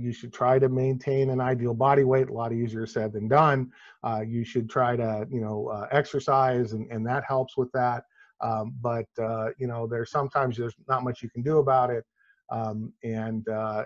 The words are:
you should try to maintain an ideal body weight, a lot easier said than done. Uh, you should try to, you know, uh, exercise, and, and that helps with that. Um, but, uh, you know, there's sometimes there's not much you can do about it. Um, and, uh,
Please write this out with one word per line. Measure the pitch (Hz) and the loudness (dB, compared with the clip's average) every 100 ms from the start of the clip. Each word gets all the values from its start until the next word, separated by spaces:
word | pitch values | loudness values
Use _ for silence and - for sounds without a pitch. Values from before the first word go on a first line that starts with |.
you | 120 | -4
should | 117 120 | -6 -8
try | - 123 131 | 0 4 6
to | 131 | 6
maintain | 127 131 127 143 135 135 | 2 0 0 0 0 2
an | 127 | 0
ideal | 127 123 120 | 0 0 0
body | 117 135 139 | 2 4 6
weight, | 131 131 123 | 6 4 2
a | |
lot | 113 117 | -2 -4
easier | 117 117 110 117 | -2 -4 -4 -4
said | 120 110 | -4 -4
than | 104 110 | -4 2
done. | 143 156 135 127 - - - | 6 6 4 0 -8 -20 -10
Uh, | 117 110 110 | -4 -4 -4
you | 117 | -4
should | 113 123 113 | -2 -2 -2
try | 135 123 117 | 2 2 2
to, | 113 107 113 | 0 -2 -4
you | 127 | -4
know, | 107 104 113 | -4 -4 -4
uh, | 104 107 | -6 0
exercise, | 139 143 139 147 135 131 123 113 | 0 2 -2 2 4 4 2 0
and, | 110 110 | -4 -6
and | 113 117 | -4 -2
that | 135 - | -2 -2
helps | 135 127 - | -2 -2 -2
with | 127 | -2
that. | 131 123 120 - _ _ - | 0 0 0 -8 _ _ -6
Um, | 113 110 110 131 | -4 -2 -4 -4
but, | 117 117 110 - | -2 -2 -4 -6
uh, | 110 113 110 - | -4 -2 -4 -4
you | 123 | -6
know, | 117 113 | -4 -4
there's | 117 110 | -4 -4
sometimes | 151 139 143 131 113 | -2 0 0 0 -2
there's | 120 - - | -6 -8 -2
not | 131 | -2
much | 123 120 | -2 -6
you | 113 | -8
can | 120 | -6
do | 135 156 | 0 2
about | 135 131 123 | 4 4 4
it. | 117 - _ _ _ - | 0 -6 _ _ _ -10
Um, | 113 110 110 107 - | -6 -4 -6 -8 -8
and, | 117 110 110 110 110 | -6 -4 -4 -4 -4
uh, | 110 110 107 | -4 -2 -4